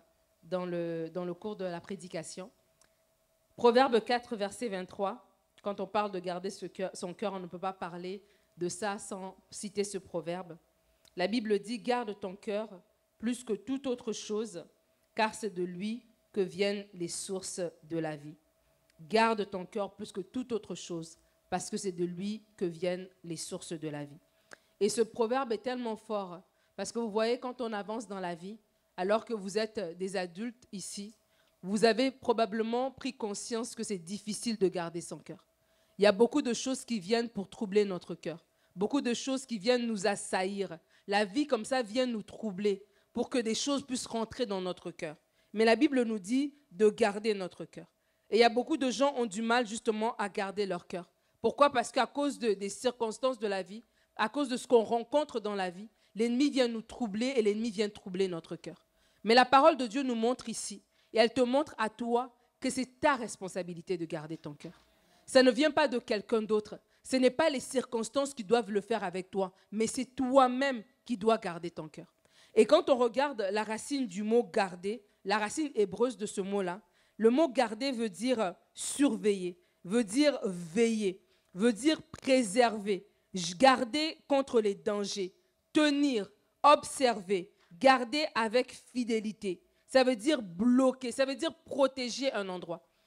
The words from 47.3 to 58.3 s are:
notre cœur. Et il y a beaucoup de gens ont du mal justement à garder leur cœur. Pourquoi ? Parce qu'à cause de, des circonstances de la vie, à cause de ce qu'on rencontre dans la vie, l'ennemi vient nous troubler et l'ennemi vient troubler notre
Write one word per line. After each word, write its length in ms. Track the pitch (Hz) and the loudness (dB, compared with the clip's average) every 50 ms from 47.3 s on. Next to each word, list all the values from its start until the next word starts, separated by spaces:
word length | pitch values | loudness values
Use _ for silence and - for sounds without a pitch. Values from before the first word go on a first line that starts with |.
| 202 | -2
notre 320 | 196 185 175 - - 165 | -2 -4 -10 -10 -12 -14
cœur. 260 | - - 165 170 _ _ _ _ _ _ _ _ - | -14 -14 -18 -18 _ _ _ _ _ _ _ _ 2
Et 60 | - | 6
il 40 | 220 | 6
y 40 | 233 | 6
a 40 | 233 | 6
beaucoup 280 | 220 240 - - - | 6 2 0 0 0
de 140 | 240 269 254 | 0 0 0
gens 220 | 208 208 277 285 285 | 2 2 2 2 2
ont 100 | 254 240 | 0 -4
du 160 | 214 170 220 | -4 -2 -4
mal 240 | 226 226 233 254 247 | 0 2 2 2 2
justement 480 | 190 226 220 - 240 214 214 220 233 - | 0 -6 -6 -2 -2 -2 0 0 -2 -2
à 120 | - 208 196 | -2 -4 -4
garder 360 | 160 208 196 196 185 202 202 | -4 -4 -6 -4 -4 -4 -4
leur 220 | 190 175 175 - | -2 -4 -6 -6
cœur. 240 | - 196 170 175 _ _ _ _ _ _ _ | -10 -12 -12 -12 _ _ _ _ _ _ _
Pourquoi ? 280 | - 226 - - 285 285 | -2 0 4 6 4 6
Parce 200 | 285 240 214 - | 4 2 -2 0
qu'à 160 | - 262 233 | 0 0 0
cause 320 | - - 285 285 285 247 285 | 0 0 -2 -2 -2 -2 -2
de, 160 | 240 220 196 | 0 0 0
des 140 | 185 202 202 | 0 -2 -8
circonstances 720 | - - - 247 247 - 226 220 208 - 262 262 262 202 | -6 -4 -4 -4 -2 -2 -4 -6 -4 -2 -2 -2 -2 -2
de 100 | 220 202 | -4 -4
la 140 | 196 190 | -4 -4
vie, 200 | 180 175 202 233 - _ _ _ _ _ _ | -6 -8 -12 -18 -18 _ _ _ _ _ _
à 120 | - 214 220 | -2 -2 -2
cause 200 | - 294 285 226 | 0 -2 -2 -2
de 80 | 254 | -2
ce 100 | - - | -4 0
qu'on 180 | - 254 226 208 | 4 6 6 6
rencontre 560 | - 233 233 226 - - 294 302 294 - 226 | 4 -2 -2 -2 0 0 0 0 0 -4 -6
dans 160 | 202 208 202 | -4 -4 -4
la 120 | 196 185 180 | -4 -4 -4
vie, 220 | 170 185 214 - _ _ _ _ - | -6 -10 -16 -18 _ _ _ _ -4
l'ennemi 360 | 196 233 233 240 247 294 285 | -2 0 0 2 2 2 2
vient 180 | 226 269 247 233 | 4 2 2 2
nous 140 | 233 220 | 0 -4
troubler 520 | - - - - 247 208 190 214 247 262 269 | -8 -10 -8 -6 -4 -4 -2 -2 -2 0 2
et 60 | 247 | 2
l'ennemi 280 | 226 202 208 214 233 240 | 2 2 2 0 -2 -4
vient 180 | 180 208 214 208 | -2 -2 -4 -4
troubler 380 | 214 - - 202 180 190 196 | -4 -10 -12 -6 -2 -2 -2
notre 280 | 185 | -2